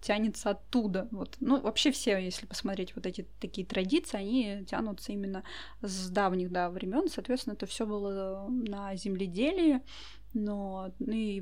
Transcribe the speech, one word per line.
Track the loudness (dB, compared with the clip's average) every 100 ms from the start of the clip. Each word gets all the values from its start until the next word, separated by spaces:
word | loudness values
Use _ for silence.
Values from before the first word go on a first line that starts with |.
тянется | 2 4 2 2 0
оттуда. | 0 2 2 4 2 -2
Вот. | -4 -6 0
Ну, | 4 4
вообще | 4 4 4
все, | 4 4 4
если | 2 -4 -8
посмотреть | -4 -2 -2 -4 -4
вот | -6
эти | -4 -8 -8
такие | -8 -6 -2
традиции, | 0 4 2 2 -2
они | 2 2 2 -2 -4
тянутся | -2 -2 -4 -4
именно | -4 -2 -4 -6 -10 -12 -8
с | -4 -4 0
давних, | 4 4 4 0
да, | 0 0
времён. | -2 -2 2 2
Соответственно, | 0 0 0 -2 -6
это | -4
всё | -2 -2
было | -2 -2 -2 -4 -4 -2
на | -2 -2 -4 -4 -4
земледелии. | -2 -2 0 2 2 6 6 6 2 -12 -14 -14 -6 -2
Но, | 0 -2 -4 -4 -6 -4
ну | -2
и, | 0 0 -2